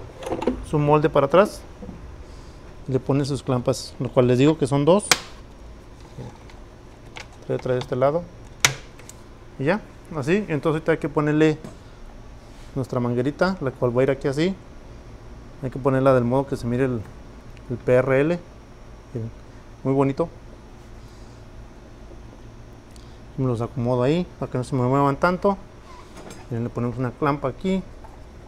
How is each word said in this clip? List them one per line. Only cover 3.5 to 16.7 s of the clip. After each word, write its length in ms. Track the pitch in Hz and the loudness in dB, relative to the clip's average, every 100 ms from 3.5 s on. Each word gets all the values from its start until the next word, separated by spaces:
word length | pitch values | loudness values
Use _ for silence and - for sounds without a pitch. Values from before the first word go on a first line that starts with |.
| 127 123 123 - - | 0 2 0 -2 -6
lo 140 | 127 | 0
cual 140 | - 123 | 6 6
les 100 | 127 | 8
digo 220 | 143 156 | 8 6
que 80 | 135 | 4
son 180 | 143 | 4
dos. 220 | 143 196 - - - - - - - - - - - - 123 - - - - - - - - - - - - | 6 6 6 0 0 -16 -18 -18 -18 -18 -18 -18 -16 -14 -14 -14 -18 -18 -18 -20 -20 -20 -18 -16 -18 -16 -6
Voy 80 | 127 | -4
a 20 | |
traer 200 | 127 127 | 0 -2
de 40 | |
este 140 | 131 127 | 0 2
lado. 260 | 135 160 175 - - - - - - - - - - - - - | 2 2 -4 -14 -18 0 0 0 -12 -18 -18 -18 -18 -20 -18 -4
Y 60 | |
ya, 160 | 139 208 - - - | 0 0 -2 -18 -10
así. 300 | 160 127 196 196 | -6 2 2 2
Entonces 320 | 151 165 156 | 0 2 0
ahorita 120 | 160 | 2
hay 60 | 156 | 0
que 100 | 156 | 2
ponerle 500 | 147 151 151 156 151 - - - - - - - - - - - | 0 4 6 6 4 -6 -16 -18 -16 -16 -16 -16 -18 -18 -18 -10
nuestra 260 | 139 120 131 | -6 -2 0
manguerita, 560 | 120 120 127 147 180 190 | 2 2 0 2 0 2
la 80 | 135 | -4
cual 260 | 120 123 120 | 0 2 4
va 60 | |
a 20 | |
ir 60 | 131 | 4
aquí 180 | 135 147 | 2 0
así. 260 | 135 180 190 - - - - - - - - - - | 2 0 0 -10 -18 -18 -18 -18 -18 -16 -16 -16 -10
Hay 80 | 131 | -8
que 80 | 135 | -2
ponerla 340 | 135 131 135 | 2 4 6
del 120 | 131 | 6
modo 220 | 120 131 135 | 6 2 2
que 120 | 127 | -2
se 80 | |
mire 180 | 120 | -2